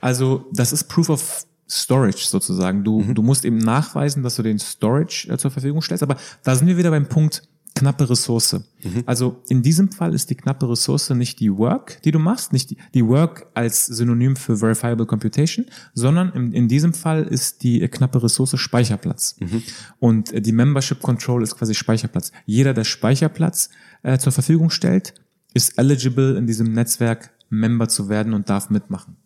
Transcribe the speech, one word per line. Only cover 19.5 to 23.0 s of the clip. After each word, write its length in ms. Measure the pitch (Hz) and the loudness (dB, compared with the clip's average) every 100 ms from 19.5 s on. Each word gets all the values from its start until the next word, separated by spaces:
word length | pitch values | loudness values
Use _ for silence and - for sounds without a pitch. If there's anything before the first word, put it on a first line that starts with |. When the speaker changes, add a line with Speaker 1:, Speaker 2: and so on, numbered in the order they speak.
| 113 110 - - _ | -6 -8 -18 -20 _
Speaker 1:
Und, 340 | 120 113 107 | 2 2 0
äh, 100 | - | -4
die 100 | 107 | 0
Membership 480 | 113 131 139 131 135 | 2 2 2 -2 -4
Control 420 | - 120 - 123 | -2 -4 -2 -2
ist 140 | 107 - | -2 -4
quasi 180 | 113 | -4
Speicherplatz. 560 | 107 - 113 117 - - - | -4 -2 -2 -2 -6 -8 -14
Jeder, 300 | - 107 135 | -2 2 2
der 100 | 123 | 2
Speicherplatz, 840 | 110 - | -2 -2